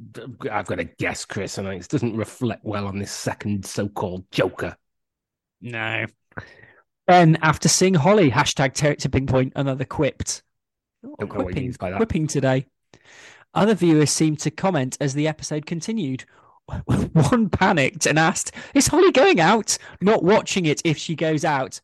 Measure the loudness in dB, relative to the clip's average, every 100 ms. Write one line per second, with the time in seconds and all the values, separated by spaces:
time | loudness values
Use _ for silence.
0 | -18 -18 -16 -12 -8 -6 -6 -8 -8 -8
1 | -8 -8 -10 -8 -8 -8 -8 -10 -4 -2
2 | -2 -4 -8 -6 -6 -6 -8 -6 -6 -8
3 | -8 -8 -8 -6 -6 -6 -6 -6 -6 -6
4 | -8 -8 -8 -2 -2 -4 -10 -12 _ _
5 | _ _ _ _ _ _ -12 -8 -6 -4
6 | -6 -10 _ -18 -18 -20 -20 _ _ _
7 | 4 6 8 6 2 2 0 2 4 4
8 | 4 4 4 2 0 0 -2 0 -2 0
9 | -2 -2 2 0 0 -2 -4 -4 -6 -2
10 | -4 -4 -10 -10 _ _ _ _ _ _
11 | -20 -12 -8 -6 -6 -4 -6 -6 -6 -4
12 | -2 -2 -2 0 0 0 -4 _ _ -20
13 | _ -20 -20 -20 _ 0 0 2 4 4
14 | 4 2 0 0 -6 -2 0 0 -2 -4
15 | -4 -2 -2 -4 -6 -8 -6 -8 -6 -6
16 | -4 -6 -10 _ _ _ -12 -10 -2 -2
17 | 0 2 4 2 2 2 2 2 0 0
18 | 0 2 2 0 -6 -12 -2 0 2 4
19 | 4 6 4 6 4 4 0 -6 -8 -2
20 | 2 2 4 2 2 -2 0 0 0 -2
21 | -4 -4 -2 0 0 -2 -4 -10